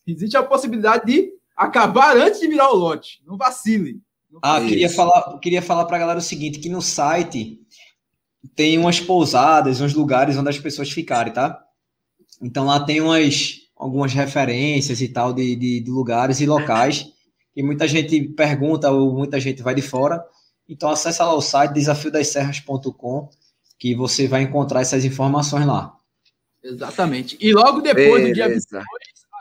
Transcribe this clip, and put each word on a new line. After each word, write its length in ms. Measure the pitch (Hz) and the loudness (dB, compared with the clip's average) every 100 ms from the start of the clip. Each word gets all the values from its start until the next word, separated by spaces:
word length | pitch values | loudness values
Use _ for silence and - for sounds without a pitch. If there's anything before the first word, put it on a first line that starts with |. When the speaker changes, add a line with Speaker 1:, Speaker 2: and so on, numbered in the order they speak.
Speaker 1:
Existe 320 | - 156 208 262 | -12 -8 -2 0
a 60 | |
possibilidade 640 | 254 269 254 226 214 233 214 | 2 0 0 0 2 2 2
de 240 | 285 - - _ - | 0 0 -6 _ -4
acabar 600 | 196 247 208 208 294 247 | 0 2 2 4 6 6
antes 240 | 339 415 | 4 2
de 80 | 330 | -2
virar 200 | 302 269 | 2 4
o 20 | |
lote. 480 | 214 170 156 - - | 4 0 -4 -8 -20
Não 120 | 147 190 | -16 -6
vacile. 640 | 254 247 208 220 151 113 _ _ _ | -4 -4 -2 -2 -2 -8 _ _ _
Não 120 | - | -6
Speaker 2:
Ah, 120 | 139 | 0
Speaker 1:
vacile. 160 | 156 - | 0 2
Speaker 2:
queria 160 | 196 175 | 2 0
Speaker 3:
Isso. 100 | 175 | 2
Speaker 2:
falar, 420 | 175 180 - - | 4 4 4 -6
queria 240 | 180 175 | -2 -2
falar 220 | 170 170 | 0 -2
pra 140 | 170 175 | 0 -2
galera 200 | 170 170 | -2 -2
o 40 | |
seguinte, 360 | 170 160 151 147 | -4 -8 -8 -8
que 100 | 165 | -8
no 140 | 180 | -6
site 800 | - - 143 170 170 127 110 - _ _ - _ _ _ _ _ - - | -4 -2 0 0 -2 -6 -8 -12 _ _ -20 _ _ _ _ _ -18 -2
tem 200 | 151 160 | 2 4
umas 220 | 175 170 | 2 0
pousadas, 840 | - 180 151 127 147 156 139 127 | 0 0 2 4 4 4 4 0
uns 140 | 143 | 0
lugares 420 | 147 147 131 143 139 | 0 2 2 2 0
onde 120 | 143 | -2
as 100 | 143 | -4
pessoas 320 | 156 139 139 | -8 -8 -8
ficarem, 420 | - 165 120 113 | -8 -4 -2 -2
tá? 300 | 120 147 - _ _ _ _ _ _ _ _ | -2 -4 -6 _ _ _ _ _ _ _ _
Então 240 | 123 135 139 | -10 -4 0
lá 140 | 143 | 0
tem 200 | 143 151 | 2 0
umas, 560 | 160 160 147 139 - - _ _ | 2 4 2 2 -4 -8 _ _
algumas 360 | 135 131 135 | -6 -4 -2
referências 880 | 139 139 143 127 123 147 143 127 117 | 0 -2 0 -2 0 0 0 -2 -4
e 60 | 123 | -4
tal 260 | 123 123 | -2 -2
de, 220 | 127 127 | -2 -2
de, 240 | 120 123 123 | -2 -2 -4
de 120 | 120 | -4
lugares 480 | 131 120 117 131 135 | -4 -2 0 0 0
e 60 | 147 | 2
locais 600 | 151 147 113 131 147 - _ _ _ _ | 0 0 0 2 0 -8 _ _ _ _
que 120 | - | -6
muita 240 | 139 143 156 | -4 -2 0
gente 340 | 156 151 156 143 | 0 0 0 -2
pergunta 600 | - 151 135 143 156 147 | -2 -2 0 0 0 2
ou 200 | 135 135 | 2 2
muita 280 | 131 143 143 | 0 -4 -4
gente 200 | 131 131 | -4 -6
vai 140 | 120 | -4
de 80 | 135 | -4
fora. 420 | 135 127 143 170 - _ _ _ _ | -4 -2 -2 -2 -8 _ _ _ _
Então 200 | 147 151 | -6 -4
acessa 360 | 151 165 165 | -2 -4 -2
lá 100 | 170 | 0
o 60 | 156 | 0
site 320 | 139 139 120 | 0 2 2
desafio 360 | 147 143 143 156 | 2 0 0 -2
das 200 | 151 147 | -2 -2
serras 320 | 143 139 139 | -2 -4 -6
ponto 320 | - 135 135 | -8 -6 -6
com 360 | - 123 139 147 _ _ _ _ _ | -10 -8 -8 -10 _ _ _ _ _
que 160 | 123 | -4
você 360 | 120 127 - 131 | -2 -2 -2 0
vai 140 | 131 | 0
encontrar 400 | 135 147 143 127 | 0 -2 -2 -2
essas 220 | 127 135 | 0 0
informações 600 | 135 135 135 143 143 143 147 | -2 -2 0 0 -2 0 0
lá. 260 | 104 - - _ _ _ _ _ _ | -2 -6 -16 _ _ _ _ _ _
Speaker 1:
Exatamente. 760 | 127 127 127 - 170 127 127 - | -16 -12 -10 -2 -2 -2 -6 -2
E 120 | 214 | 4
logo 280 | 208 254 302 | 6 6 4
depois, 420 | 294 262 143 - | 2 6 6 6
no 100 | - | 4
dia 120 | - | 2
Speaker 3:
Beleza. 100 | - | 0
Speaker 1:
vinte 140 | 117 - | 0 -4
e 40 | |
dois, 540 | 101 - - - _ _ - | -12 -12 -16 -20 _ _ -20